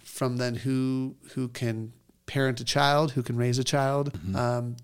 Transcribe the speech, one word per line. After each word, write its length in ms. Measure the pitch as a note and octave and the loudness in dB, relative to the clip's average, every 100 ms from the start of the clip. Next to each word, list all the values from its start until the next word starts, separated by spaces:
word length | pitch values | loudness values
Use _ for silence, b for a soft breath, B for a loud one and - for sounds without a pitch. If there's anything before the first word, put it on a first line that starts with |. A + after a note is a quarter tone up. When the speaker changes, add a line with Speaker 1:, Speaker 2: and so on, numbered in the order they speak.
Speaker 1:
from 340 | - - C3 B2 | -16 -4 -2 0
then 180 | B2 A#2+ | -2 -2
who, 600 | C3+ C3 C3 C3 C3 - - - | 0 0 0 0 -4 -8 -10 -6
who 120 | B2 | -6
can 460 | B2 A#2+ A2 A2 - _ _ - | -2 -2 -2 -6 -12 _ _ -6
parent 340 | C#3+ C3+ A#2+ | 0 0 0
a 60 | A#2+ | -2
child, 460 | D3 C#3+ C#3+ D#3 | 2 4 4 2
who 100 | C3 | 0
can 140 | A#2+ A#2+ | 0 0
raise 200 | B2 B2 | 2 2
a 60 | |
child. 480 | B2+ C#3+ C3+ C#3+ C#3+ | 2 2 2 2 -2
Speaker 2:
Mm-hmm. 220 | E2+ F2+ G2 | -4 -4 0
Speaker 1:
Um, 400 | A#2+ A#2+ A#2+ A#2+ | 0 0 -2 -8